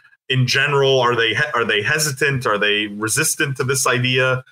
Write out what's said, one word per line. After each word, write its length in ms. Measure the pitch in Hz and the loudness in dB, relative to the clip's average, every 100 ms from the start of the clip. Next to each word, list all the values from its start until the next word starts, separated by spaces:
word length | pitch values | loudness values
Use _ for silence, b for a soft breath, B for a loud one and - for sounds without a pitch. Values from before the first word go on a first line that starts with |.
| b b - | b b -4
in 180 | 131 123 | 0 2
general. 520 | 143 143 143 135 131 | 2 2 2 2 4
Are 160 | 120 120 | 2 2
they 160 | 113 | 0
he-, 180 | 107 147 | 0 -2
are 120 | 120 110 | -2 0
they 160 | 107 | 0
hesitant? 640 | 104 156 151 131 147 139 120 | 0 -2 -2 -2 -2 0 0
Are 120 | 104 | 0
they 300 | 104 104 107 | 0 0 -2
resistant 720 | 104 110 - - - 151 135 | -4 -4 -2 -2 -2 -4 -2
to 80 | 131 | -2
this 200 | 135 139 | 0 0
idea? 600 | 123 127 127 131 127 - | 0 0 0 0 0 -6